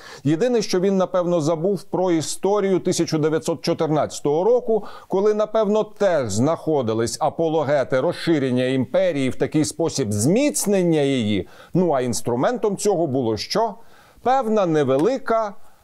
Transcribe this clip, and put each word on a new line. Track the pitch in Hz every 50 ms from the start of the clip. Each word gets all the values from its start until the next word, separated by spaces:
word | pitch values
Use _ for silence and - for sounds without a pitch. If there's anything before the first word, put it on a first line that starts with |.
| - - - - -
Єдине, | 139 160 160 226 254 247 226
що | 202 - - 185
він, | 185 202 196 190
напевно, | 180 175 - 185 175 175 175 175
забув | 143 156 170 156 160 202 202 170 -
про | - - 165 185 185
історію | 170 160 143 - - - - 190 208 208 196 196 190 165
тисяча | - 185 175 - 165 - 160 160
дев'ятсот | 147 156 151 160 156 175 165 -
чотирнадцятого | - 170 165 - 165 147 156 147 120 98 - - - 143 147 160 190
року, | 220 247 240 - - 226 202 - - - - - -
коли, | 190 190 202 214 208
напевно, | 208 214 208 - 220 220 202 214 214 214
теж | 214 - - 302 190 170 147 127 104
знаходились | 95 107 127 151 165 - - 156 156 139 123 110 113 113 117 117 - -
апологети | 156 143 - - 165 160 156 160 143 127 151 139 123 - 135 131
розширення | - 175 147 - - 160 165 147 135 131 123 123 127
імперії, | 127 135 131 120 - - 180 190 180 156 143 131 127
в | 127
такий | - 147 127 - 156 147
спосіб | - - - 165 151 - 143 127 101
зміцнення | 104 101 110 143 190 247 294 294 294 - - 196 202 190 180 170 160 151
її. | 143 139 135 127 110 104 104 95 85 - - - - - -
Ну, | 170 185 165
а | 143 131
інструментом | 127 123 113 - - 123 120 120 156 214 254 185 214 214 196 -
цього | - 208 196 160 170 147
було | 123 139 123 113 110 98
що? | - - - 190 226 220 190 - - - - - - - - - -
Певна | 233 262 269 226 220 220 214 190
невелика | 170 156 156 143 123 135 135 160 226 269 254 - - 226 226 220 202 196 - - - - _